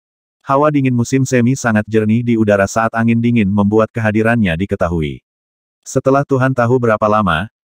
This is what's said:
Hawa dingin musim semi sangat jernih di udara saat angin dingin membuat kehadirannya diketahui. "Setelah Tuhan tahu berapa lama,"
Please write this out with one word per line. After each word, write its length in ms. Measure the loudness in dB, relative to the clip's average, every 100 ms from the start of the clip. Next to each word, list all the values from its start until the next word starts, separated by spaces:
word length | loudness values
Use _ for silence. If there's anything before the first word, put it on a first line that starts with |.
| _ _ _ _
Hawa 280 | -2 0 2
dingin 240 | 2 0 0
musim 280 | 0 0 0
semi 280 | 0 0 0
sangat 280 | 0 -2 0
jernih 360 | 0 2 0
di 120 | 0 0
udara 320 | 2 2 0
saat 240 | 0 -2 -2
angin 240 | 0 0
dingin 280 | 0 0 0
membuat 440 | 0 2 2 0
kehadirannya 640 | -2 -2 0 0 0 0 -2
diketahui. 640 | -4 -4 -2 -2 -4 -8 _ _ _ _ _ _
"Setelah 400 | -8 -4 0 0
Tuhan 320 | 0 0 0 0
tahu 240 | 0 2
berapa 280 | 0 0 2
lama," 440 | 0 0 -2 -4 _